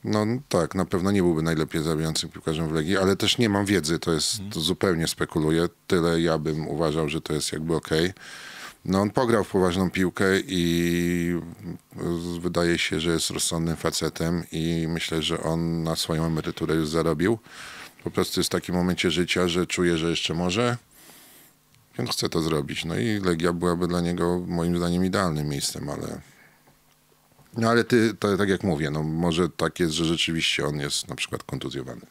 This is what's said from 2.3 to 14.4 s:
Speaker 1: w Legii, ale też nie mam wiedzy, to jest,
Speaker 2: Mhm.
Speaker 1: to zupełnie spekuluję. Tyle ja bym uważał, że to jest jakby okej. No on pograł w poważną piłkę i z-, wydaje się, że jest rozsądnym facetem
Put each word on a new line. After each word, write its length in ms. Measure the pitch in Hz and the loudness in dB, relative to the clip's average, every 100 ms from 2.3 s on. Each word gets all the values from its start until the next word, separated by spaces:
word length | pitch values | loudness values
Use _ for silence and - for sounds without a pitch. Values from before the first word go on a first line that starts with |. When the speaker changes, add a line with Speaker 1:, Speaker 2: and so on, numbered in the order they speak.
| - - 80 80 | -6 -4 -2 -2
Speaker 1:
w 20 | |
Legii, 260 | 80 78 98 | -2 0 2
ale 180 | 95 95 | 2 2
też 220 | 101 - | 0 2
nie 120 | 117 | 4
mam 160 | 101 101 | 4 4
wiedzy, 340 | 98 76 82 | 2 2 -2
to 140 | - | 0
jest, 200 | 80 - | 0 0
Speaker 2:
Mhm. 180 | 104 98 | -4 -6
Speaker 1:
to 80 | 98 | -4
zupełnie 480 | 78 90 101 85 80 | -2 0 0 2 -2
spekuluję. 600 | - 80 85 78 82 85 - - | -2 -2 0 2 2 0 -4 0
Tyle 340 | 92 82 82 | 2 4 2
ja 160 | 82 80 | 2 0
bym 300 | 76 78 76 | 0 -4 -4
uważał, 420 | 78 80 76 76 | -2 0 0 -2
że 120 | 78 | -4
to 120 | - | -4
jest 200 | 76 - | -4 -2
jakby 220 | 78 80 80 | -4 -2 -2
okej. 380 | - 80 90 95 - - - - - - 87 | 0 0 0 -2 -18 -18 -16 -16 -16 -10 0
No 160 | 95 | 2
on 80 | 104 | 2
pograł 340 | 139 123 113 | 0 2 2
w 60 | 92 | 4
poważną 400 | 98 92 87 90 | 4 4 4 0
piłkę 340 | 90 90 - 98 95 | 2 -2 2 2 4
i 1000 | - 92 85 85 85 87 87 87 85 87 85 - 87 85 _ 87 | 2 0 2 2 2 2 2 0 0 -2 -6 -14 -14 -14 _ -8
z-, 420 | 87 85 87 87 | -4 -4 -4 -4
wydaje 380 | 90 85 87 85 | -2 2 2 2
się, 220 | - 82 | 0 0
że 120 | 82 | 0
jest 180 | 82 - | 0 -2
rozsądnym 460 | 82 - 85 82 78 | -2 -2 0 -2 0
facetem 680 | 82 - 80 - 82 87 | -2 -2 -4 -2 -2 -2